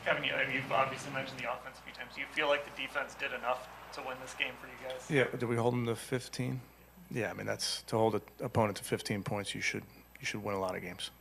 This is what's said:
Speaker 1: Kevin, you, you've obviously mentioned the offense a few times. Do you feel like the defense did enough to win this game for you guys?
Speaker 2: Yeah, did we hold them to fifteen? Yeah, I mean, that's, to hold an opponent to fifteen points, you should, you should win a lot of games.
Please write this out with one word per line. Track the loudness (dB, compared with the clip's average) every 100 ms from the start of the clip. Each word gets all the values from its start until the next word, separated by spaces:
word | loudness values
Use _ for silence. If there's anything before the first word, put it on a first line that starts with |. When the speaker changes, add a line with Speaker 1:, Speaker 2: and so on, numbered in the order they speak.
| 4
Speaker 1:
Kevin, | 2
you, | 2 2 2
you've | 0 2
obviously | 4 4 0 -4
mentioned | -4 -4 -4
the | -4
offense | -4 -8 -14
a |
few | -16
times. | -12 -12 -8
Do |
you | -4
feel | 2 4
like | 4
the | 2 -6
defense | -2 -2 -2 -4
did | -4
enough | -2 0 0 -2 -14 -12
to | -8 -6
win | -6
this | -8
game | -2 -4 -4
for | -12
you | -8 -8
guys? | -6 4
Speaker 2:
Yeah, | 6 6 2
did | 2
we | 4
hold | 4
them | 4 2
to | 0
fifteen? | 0 -2 -2 -4 -2 -2 -8 -20 -20 -20 -6
Yeah, | -2 -2
I |
mean, | -2 -2
that's, | -2 -2 -2
to | 2 6
hold | 6 4
an | -2 -6
opponent | 2 4 4 2
to | -2
fifteen | -2 0 -2
points, | 0 -2 -2
you | -2
should, | -2 -2 -6 -18 -20 -8
you | -6
should | -2
win | -2 0
a |
lot | 0 -2
of |
games. | -6 -6 -8 -8